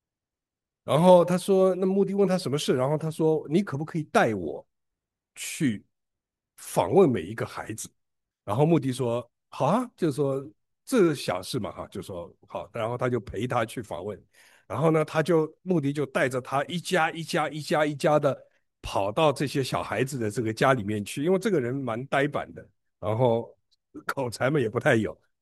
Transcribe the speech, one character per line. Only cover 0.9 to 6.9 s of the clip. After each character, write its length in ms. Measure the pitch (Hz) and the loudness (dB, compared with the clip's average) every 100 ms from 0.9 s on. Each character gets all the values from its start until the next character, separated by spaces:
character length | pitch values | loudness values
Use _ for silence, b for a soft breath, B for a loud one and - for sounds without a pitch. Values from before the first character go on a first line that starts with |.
| 139 | 6
后 240 | 180 180 | 8 8
他 140 | 170 180 | 8 0
说， 340 | - 190 185 180 | 2 4 4 2
“那 100 | 190 | 0
穆 180 | 196 | 2
迪 100 | 190 | 0
问 140 | 196 196 | 2 0
他 80 | 185 | 0
什 140 | 135 | -2
么 80 | 147 | -2
事？” 160 | - | 0
然 160 | 139 131 | 0 2
后 80 | 151 | 0
他 100 | 156 | -4
说 380 | 156 160 156 - | 0 0 0 0
，“你 140 | 165 | -2
可 160 | 202 139 | 0 -6
不 60 | |
可 120 | 156 165 | -6 -6
以 60 | |
带 320 | 151 220 147 | 0 2 2
我 320 | 104 78 71 - _ _ _ _ _ _ - | 0 -6 -8 -14 _ _ _ _ _ _ -16
去 480 | - - 143 101 _ _ _ _ _ _ _ - | -12 -2 -2 -2 _ _ _ _ _ _ _ -20
访 360 | - - 92 | -6 -2 2